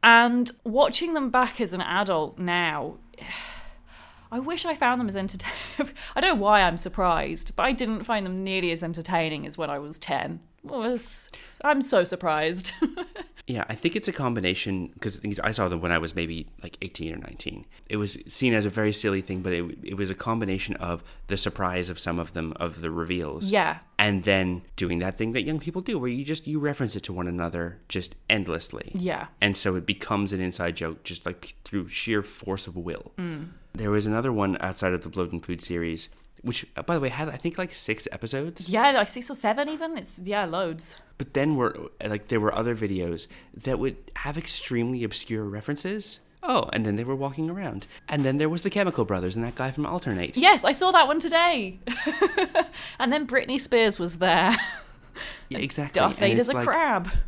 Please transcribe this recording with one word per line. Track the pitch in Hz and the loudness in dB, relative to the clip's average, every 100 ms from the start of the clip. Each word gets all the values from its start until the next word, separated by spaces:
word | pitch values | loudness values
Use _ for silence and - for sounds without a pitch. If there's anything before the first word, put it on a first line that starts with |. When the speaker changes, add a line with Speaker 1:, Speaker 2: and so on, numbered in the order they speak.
Speaker 1:
And | 233 233 240 247 240 - | 10 10 8 4 0 -4
watching | - 226 294 - 339 | -2 4 4 4 0
them | 320 262 | 0 2
back | 254 247 - | 2 2 0
as | 214 | -2
an | 180 | 0
adult | 180 180 202 170 151 - | 0 2 2 2 0 -2
now, | 180 175 170 151 139 - - - | 0 2 2 0 -4 -8 -20 -18
<sighs> | - - - - - - - - - - - | -12 -10 -10 -14 -14 -16 -20 -20 -20 -20 -8
I | 233 | -6
wish | 269 330 349 | -4 -4 -2
I | 311 | 2
found | 262 247 | 2 4
them | 226 | 0
as | 196 | -2
entertain-, | 190 185 - - - - | -4 -4 -8 -8 -10 -6
<laughs> | 277 - - - | -6 -6 -6 2
I | |
don't | 359 277 | 4 4
know | |
why | 202 214 | 6 8
I'm | 180 170 | 6 2
surprised, | 185 - 185 160 143 160 - - | -4 0 2 4 0 -4 -8 0
but | |
I | 254 | 2
didn't | 262 233 220 | 2 0 -2
find | 202 220 190 | -2 -2 -2
them | 185 | -4
nearly | 190 190 180 | -2 0 0
as | 165 | 0
entertaining | 165 170 160 175 160 151 147 | -4 -6 -2 0 0 -2 -8
as | - | -6
when | 151 | -4
I | 143 | -4
was | 147 156 | -6 -10
ten. | - 139 - 165 - _ | -2 -2 -2 -6 -12 _
Was, | - 277 220 247 - - - - - - | -10 -4 -2 -2 -4 -6 -8 -14 -14 -2
I'm | 285 285 | 2 4
so | 269 214 | 6 4
surprised. | 180 180 180 151 160 175 - - | 4 0 0 2 2 0 -2 0
<laughs> | 320 349 349 - 330 - - | 0 0 -12 -12 -16 -18 -6
Speaker 2:
Yeah, | 120 - | -4 -2
I | 113 | 0
think | 165 117 | 0 0
it's | - | -4
a | |
combination, | - 131 117 92 - - 95 85 - | -2 0 2 0 0 -2 -2 -4 -6
'cause | 107 - | -8 -6
the | |
thing | 104 | -6
is, | 101 | -2
I | - | -2
saw | 110 92 | 0 0
them | 87 | 0
when | 85 | 2
I | 85 | 0
was | 80 87 | 0 -4
maybe, | 82 82 76 - | -4 -4 -10 -12
like, | 87 - | -16 -12
eighteen | 95 - 80 | -12 -8 -8
or | 80 | -8
nineteen. | - - - - - - - | -12 -10 -10 -10 -16 -20 -6
It | 107 | -4
was | 104 - - | -2 -4 -8
seen | - 127 | 0 4
as | 113 104 | 4 2
a | |
very | 98 107 | 2 0
silly | 104 107 98 | 2 0 0
thing, | 92 92 | -2 -4
but | 92 | -2
it, | 87 85 - | -2 -2 -8
it | - 98 | -10 -4
was | 98 | -4
a | 95 | -4
combination | - 113 104 95 - 101 | -4 -2 0 -2 -4 -6
of | 87 85 - - - | -4 -6 -8 -18 -6
the | 98 | -2
surprise | 101 - 92 90 90 | -2 -2 -2 0 -4
of | 85 | -4
some | - 85 | -2 -2
of | 82 | -4
them, | 87 82 78 | -4 -6 -4
of | 85 80 | -6 -4
the | 82 | -4
reveals. | 82 82 90 78 78 190 | -4 -2 -2 -4 -4 0
Speaker 1:
Yeah. | 208 160 156 - - | 2 2 -2 -12 2
Speaker 2:
And | 104 101 | 4 4
then | 90 95 92 90 - - | 4 4 4 -2 -6 -6
doing | 90 87 | -2 0
that | 90 - | -2 -2
thing | 110 | -4
that | 120 | -2
young | 110 156 | -2 -4
people | 143 185 | -4 -6
do, | 185 202 | -4 -2
where | 127 | -2
you | 123 | -4
just, | 139 156 151 | -4 -6 -4
you | 151 | -2
reference | 147 143 120 101 | -2 0 -2 -4
it | |
to | - | -6
one | 90 87 | -4 -4
another | 87 85 85 85 87 - | -2 -4 -4 -6 -8 -8
just | 95 87 - - | -6 -6 -12 0
endlessly. | 107 95 82 - - - | 0 0 -4 -6 -10 -8
Speaker 1:
Yeah. | 190 180 160 - - | -4 -4 -4 -8 0
Speaker 2:
And | - 196 | 0 2
so | - 92 | 0 0
it | 90 | -2
becomes | 98 - 104 101 | -6 -2 0 0
an | 98 | 0
inside | 92 90 87 85 | -2 -2 -4 -2
joke, | 82 80 | -6 -8
just, | - 85 - | -12 -10 -10
like, | 92 - - - | -10 -16 -20 -8
through | 101 90 | -6 -6
sheer | - - 107 | -6 -2 -2
force | 101 - - 98 - | -2 -10 -6 -6 -6
of | 90 | -8
will. | 87 80 - - | -8 -8 -10 -10
Speaker 1:
Mm. | 175 156 165 - - | -8 -8 -12 -16 -14
Speaker 2:
There | - 104 | -6 0
was | 104 107 | 2 2
another | 110 131 | 0 0
one | 110 98 90 | 2 2 0
outside | 92 92 95 | -2 0 0
of | 90 | 0
the | 82 | -4
Blood | 92 87 | -4 -4
and | 85 | -4
Food | - 87 | -6 -8
series | - 87 85 82 - - - - | -4 -4 -2 -4 -10 -18 -20 -10
which, | - 120 - - | -6 -6 -8 -10
uh, | |
by | 147 170 | -2 -2
the | |
way, | 131 | -2
had, | 120 156 | -4 -8
I | 143 | -4
think, | 170 170 | -6 -4
like, | 180 | -6
six | - - 110 - | -6 -6 -6 -6
episodes. | - 113 135 156 165 175 | -8 -6 -4 -6 -8 -2
Speaker 1:
Yeah, | 214 277 | 4 6
like, | 262 208 | 6 2
six | 247 240 | 0 -4
or | 285 | -2
seven | 208 220 294 | 0 0 -2
even. | 311 330 320 | -4 -6 -6
It's, | 185 - | -6 -8
yeah, | 180 202 185 | -4 -2 -2
loads. | 170 180 160 - - - - | -2 -2 -4 -8 -12 -20 -10
Speaker 2:
But | 135 | -4
then | 139 143 147 | 0 2 4
were, | 120 - 76 - | 2 0 -12 -8
like, | 107 107 - | -4 -4 0
there | 117 | 2
were | 107 101 | 4 2
other | 113 113 | 0 0
videos | 107 95 85 82 - - - | 0 0 -2 -4 -8 -14 -20
that | - 135 127 | -8 -4 0
would | 135 - - - | -2 -4 -12 -8
have | 139 151 | -6 -6
extremely | - - - 120 120 127 | -4 -6 -2 0 0 0
obscure | 113 - - 110 | -2 -4 -2 -4
references. | 104 104 104 147 185 208 - - _ _ | -4 -6 -4 -4 -4 -6 -8 -14 _ _
Oh, | 359 247 113 | 0 2 2
and | - 107 | 0 0
then | 104 | 0
they | |
were | 120 135 | -2 -2
walking | 135 139 160 | -4 -2 -4
around. | 180 180 104 - - - | -4 -6 -8 -12 -18 -4
And | 151 135 | 2 2
then | 139 | 4
there | 156 | 2
was | 170 | 2
the | 196 | 0
Chemical | 202 190 - 104 | 2 2 2 2
Brothers | 95 90 101 | 2 0 -2
and | 117 | -4
that | |
guy | 120 131 | -2 -4
from | 135 147 | -2 -2
Alternate. | 175 139 98 90 - | -2 -2 0 0 6
Speaker 1:
Yes, | 349 381 - | 8 8 6
I | |
saw | 269 370 | 4 6
that | 370 277 | 8 8
one | 311 | 4
today. | 330 330 349 302 190 - - | 2 4 4 4 -2 -8 -8
<laughs> | 240 - - 392 - 370 349 339 - - - | -4 -2 2 2 4 2 2 0 -2 -12 -2
And | 240 | 2
then | 294 254 | 2 2
Britney | 262 - 262 | 0 0 -2
Spears | - 240 220 196 | 4 6 6 4
was | 175 165 | 0 2
there. | 185 165 190 226 | 4 6 6 4
<laughs> | - - - - - - - - - | 0 -6 -14 -20 -18 -12 -12 -12 -10
Speaker 2:
Yeah, | 131 | -4
Speaker 1:
And | 135 | -4
Speaker 2:
exactly. | - 143 - | -4 -2 4
Speaker 1:
Darth | 151 202 | 4 4
Speaker 2:
And | 202 | 4
Speaker 1:
Vader's | 226 240 | 4 4
Speaker 2:
it's | |
Speaker 1:
a | - | 2
Speaker 2:
like, | - | 2
Speaker 1:
crab. | 320 311 208 180 - | 4 4 2 2 2